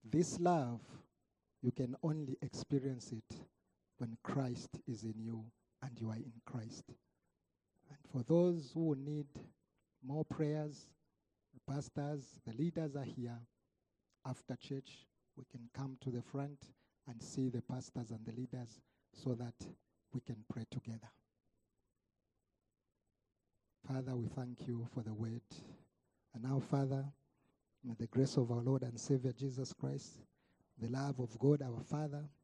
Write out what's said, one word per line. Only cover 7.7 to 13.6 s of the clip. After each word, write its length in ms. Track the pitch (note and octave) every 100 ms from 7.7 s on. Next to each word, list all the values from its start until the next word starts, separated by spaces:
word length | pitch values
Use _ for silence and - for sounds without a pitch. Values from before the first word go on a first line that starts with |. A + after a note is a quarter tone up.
| _ -
And 80 | C#3+ -
for 100 | C3 A#2+
those 380 | E3 F3+ E3+ C3 D#3+
who 200 | E3 C3+
need 300 | C#3 D3+ C#3+ - - _ _ _ _ _ C3
more 180 | D3+
prayers, 640 | D3+ - D3+ D3+ D3+ D3 - _ _ _ _ _ _
the 200 | - -
pastors, 680 | C#3 - - C#3+ D3 - - -
the 80 |
leaders 420 | A2+ E3+ E3+ D#3 C#3
are 80 |
here. 360 | C3+ - A#2+ A#2+ - _